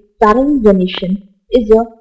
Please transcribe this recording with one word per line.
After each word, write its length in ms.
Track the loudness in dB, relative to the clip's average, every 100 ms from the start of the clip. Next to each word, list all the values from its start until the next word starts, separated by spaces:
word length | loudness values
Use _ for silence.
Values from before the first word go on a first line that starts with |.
| _ -2
parallel 400 | 0 2 0 0
venation 680 | 2 2 -2 -6 -8 -8 -10 _ _
is 200 | -4 2
a 140 | 0 0 -12